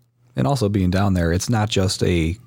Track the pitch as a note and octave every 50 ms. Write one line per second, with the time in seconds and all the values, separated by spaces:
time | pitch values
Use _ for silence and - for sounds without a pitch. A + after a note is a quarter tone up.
0 | _ _ _ _ _ _ - - - C3 C#3 B2 G#2+ G2+ F#2+ G2+ F#2 F2+ F2 F#2
1 | G2+ G2+ F#2 F2+ E2+ E2+ E2 F2+ - - A#2+ G#2+ G#2 G2+ - G2 F#2 F2+ - -
2 | - F#2 F2+ E2+ D#2+ D#2+ - - -